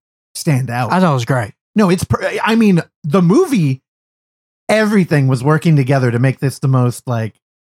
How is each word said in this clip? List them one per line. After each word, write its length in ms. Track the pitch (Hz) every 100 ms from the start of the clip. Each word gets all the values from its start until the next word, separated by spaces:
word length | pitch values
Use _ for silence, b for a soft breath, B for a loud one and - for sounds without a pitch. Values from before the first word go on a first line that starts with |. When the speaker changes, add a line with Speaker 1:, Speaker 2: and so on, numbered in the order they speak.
| _ _ _
Speaker 1:
stand 360 | - - 135 127
out. 220 | 120 120
Speaker 2:
I 80 | 180
thought 100 | 185
it 40 |
was 100 | 135
great. 280 | 117 131 107 - _
Speaker 1:
No, 140 | 208 196
it's 140 | 165
per-, 340 | - - 185 196
I 100 | 202 226
mean, 240 | 214 175 - _
the 200 | 147 190
movie, 600 | 170 247 370 247 147 131 _ _ _ _ _ _ _ _ -
everything 580 | 214 214 208 170 151 131
was 140 | 127
working 320 | 131 151 175 147
together 340 | 127 139 127
to 80 | 117
make 200 | 131 123
this 180 | 139 -
the 100 | 139
most, 380 | 131 123 - -
like, 280 | 117 110 - _ _